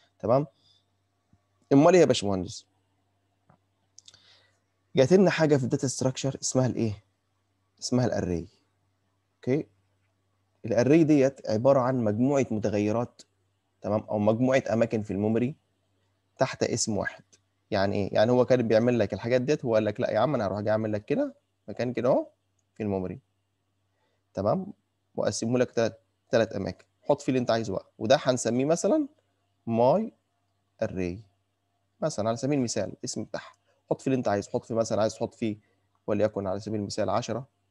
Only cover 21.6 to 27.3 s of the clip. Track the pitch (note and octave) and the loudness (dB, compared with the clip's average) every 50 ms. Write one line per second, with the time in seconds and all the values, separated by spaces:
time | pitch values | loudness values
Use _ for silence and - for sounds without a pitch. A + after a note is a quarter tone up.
21.6 | _ - G#2 - A#2 B2 - - A#2 B2+ F#3 D4 D#4 - _ _ _ _ _ _ | _ -14 -8 -6 -6 -4 -4 -2 0 0 0 0 -2 -4 _ _ _ _ _ _
22.6 | _ _ _ - A2 G2+ G2 F#2+ F#2 F2+ F#2 C3+ - _ _ _ _ _ _ _ | _ _ _ -8 -4 -4 -2 -4 -4 -6 -10 -12 -16 _ _ _ _ _ _ _
23.6 | _ _ _ _ _ _ _ _ _ _ _ _ _ _ _ - G2 G#2+ C#3 F#3+ | _ _ _ _ _ _ _ _ _ _ _ _ _ _ _ -4 -2 0 0 -2
24.6 | F#3 - - - _ _ _ _ _ _ _ - - - A2 - A2+ A2+ B2 B2 | -4 -8 -14 -18 _ _ _ _ _ _ _ -4 -4 -4 -4 -4 -4 -2 0 0
25.6 | B2 - - A#2 A2+ G#2+ - - _ _ _ _ _ _ - A#2 A2 G#2+ - G2+ | 0 0 0 -2 -2 -2 -2 -8 _ _ _ _ _ _ 2 2 2 0 -2 -6
26.6 | F#2+ F#2+ F#2 - _ _ _ _ _ - C#3+ - - - | -6 -8 -8 -10 _ _ _ _ _ -2 -2 0 0 -2